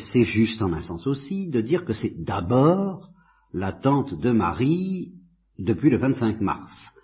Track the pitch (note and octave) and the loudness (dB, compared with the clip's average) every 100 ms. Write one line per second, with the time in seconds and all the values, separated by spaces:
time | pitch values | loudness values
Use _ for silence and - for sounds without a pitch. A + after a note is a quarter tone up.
0 | - B2+ A2+ G#2 A2+ - F#2+ D#2+ E2 E2+ | 0 2 2 4 2 2 -2 -2 -6 -6
1 | C3+ C#3 - G3 F3+ A#2+ A2+ F3 F3+ G#2+ | -4 -6 -6 -8 -2 -2 0 0 -2 -4
2 | A2+ - D#2 G2+ F2 B2 D3 F#3+ G3 F#3 | -4 -6 -6 -4 2 4 6 4 0 -6
3 | - - _ _ _ F#2 F#2+ F2+ C3+ C#3+ | -14 -20 _ _ _ -6 -6 0 2 2
4 | C#3 D#2 B2 A2+ F2 F2 C3+ F3 F#3+ F#3 | 0 -2 2 2 2 0 0 0 -2 -6
5 | - - _ _ _ - G2 A2 D3 A#2+ | -8 -16 _ _ _ -6 -2 2 4 4
6 | C3 - A2 - F#2+ - - - - _ | 2 0 0 0 -4 -4 -10 -20 -20 _